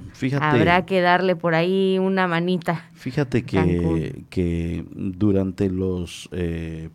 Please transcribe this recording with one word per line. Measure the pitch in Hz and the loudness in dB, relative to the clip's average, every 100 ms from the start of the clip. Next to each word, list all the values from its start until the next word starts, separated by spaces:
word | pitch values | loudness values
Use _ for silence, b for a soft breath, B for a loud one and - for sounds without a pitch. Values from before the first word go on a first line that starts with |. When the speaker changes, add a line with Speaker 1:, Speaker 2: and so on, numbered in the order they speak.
| - | -16
Speaker 1:
Fíjate, | - 131 139 | -6 -2 0
Speaker 2:
habrá | 151 147 160 175 175 | 2 4 4 4 2
que | 190 | 2
darle | 175 175 185 170 | 4 4 2 0
por | 175 | 0
ahí | 160 180 190 190 190 | 2 2 2 2 2
una | 190 190 185 | 0 0 0
manita | 165 175 185 175 165 - | 0 0 -2 -2 -4 -6
Speaker 1:
fíjate | - 131 135 139 123 | -12 -6 -2 0 0
que, | - 95 | 0 0
Speaker 2:
Cancún. | 90 87 85 82 76 - - | 2 2 0 0 -4 -10 -8
Speaker 1:
que | 95 87 85 85 82 - | -2 0 0 -2 -6 -8
durante | - 98 90 104 98 95 92 98 | -8 -6 0 2 2 0 0 -2
los, | 92 95 90 85 - - | 0 -2 -2 -6 -12 -10
eh, | - 85 82 82 80 80 | -4 -4 -4 -6 -10 -12